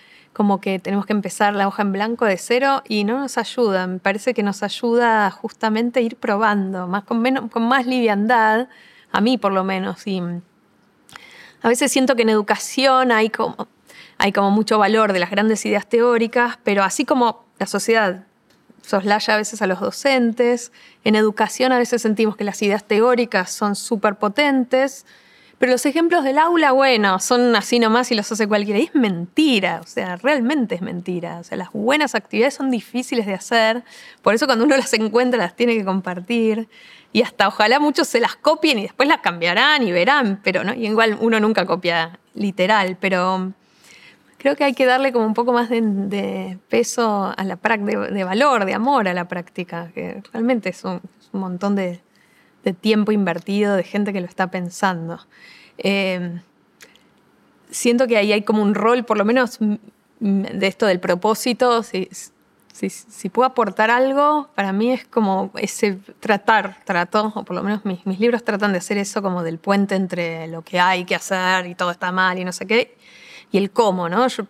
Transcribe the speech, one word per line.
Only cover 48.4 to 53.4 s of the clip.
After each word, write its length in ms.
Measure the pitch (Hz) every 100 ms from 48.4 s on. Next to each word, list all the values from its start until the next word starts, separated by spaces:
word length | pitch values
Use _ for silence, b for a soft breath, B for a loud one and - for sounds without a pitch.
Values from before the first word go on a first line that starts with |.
| 285 240 190
de 80 |
amor 340 | 202 240 277 190
a 60 |
la 140 | 180 175
práctica, 640 | 175 175 - 175 170 170
que 300 | - 175 202 -
realmente 360 | 226 233 240 190
es 140 | -
un, 120 | 190 180
es 340 | - _ _
un 100 | 196
montón 340 | 185 180 202 196
de, 260 | 180 175 _ b b b b b
de 100 | 196
tiempo 380 | 180 214 214 208
invertido, 640 | 214 185 165